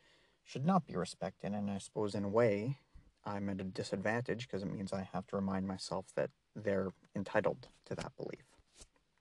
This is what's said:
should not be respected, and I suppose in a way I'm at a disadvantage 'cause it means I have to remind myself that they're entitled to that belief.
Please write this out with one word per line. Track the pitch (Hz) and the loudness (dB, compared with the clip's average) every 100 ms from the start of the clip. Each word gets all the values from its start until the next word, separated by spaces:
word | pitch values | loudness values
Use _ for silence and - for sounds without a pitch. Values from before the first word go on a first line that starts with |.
| - - _ _ | -20 -20 _ _
should | - - 143 | -10 -2 4
not | 190 - | 4 4
be | 90 | -2
respected, | 82 - 92 - - | -4 -2 -6 -4 -4
and | 104 101 | -2 -2
I | 98 | -4
suppose | - - 107 104 | -4 -2 -2 0
in | |
a | 101 | 2
way | 107 120 101 117 139 _ - - _ | 6 6 6 2 -2 _ -20 -20 _
I'm | - 101 98 | -6 -4 -2
at | 98 | -2
a | |
disadvantage | 95 92 104 101 101 117 123 104 123 | -2 -4 -4 0 2 2 2 -2 -2
'cause | 98 | -4
it | 98 | -2
means | 110 95 | -4 -4
I | 95 | -4
have | 95 92 - | -4 -6 -2
to | 101 | 0
remind | 98 95 95 | 0 0 0
myself | 95 - 90 - - | -4 -4 -4 -2 0
that | 71 - _ - | 0 -2 _ -6
they're | 107 98 95 - - - | 0 2 2 -4 -8 -6
entitled | 98 110 95 - - - - | 0 2 2 0 -6 -16 -8
to | - | -6
that | - - | -6 -8
belief. | - - - - _ - - _ _ _ | -8 -10 -14 -20 _ -20 -20 _ _ _